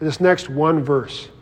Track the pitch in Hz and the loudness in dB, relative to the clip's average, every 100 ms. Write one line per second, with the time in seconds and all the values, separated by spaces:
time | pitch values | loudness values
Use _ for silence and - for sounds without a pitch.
0 | 156 139 180 180 - 139 160 160 135 139 | -6 0 2 2 0 0 2 2 2 0
1 | 117 - - - | -2 -12 -16 -20